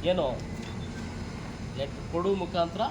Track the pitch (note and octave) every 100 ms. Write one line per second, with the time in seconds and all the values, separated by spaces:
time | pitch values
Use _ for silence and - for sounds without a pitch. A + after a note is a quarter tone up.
0 | E3 F#3 C#3+ A2 E2 - - - - -
1 | - - - - - - - B2+ C#3+ -
2 | - E3 F#3+ G3 F3 F3+ E3+ F#3+ C4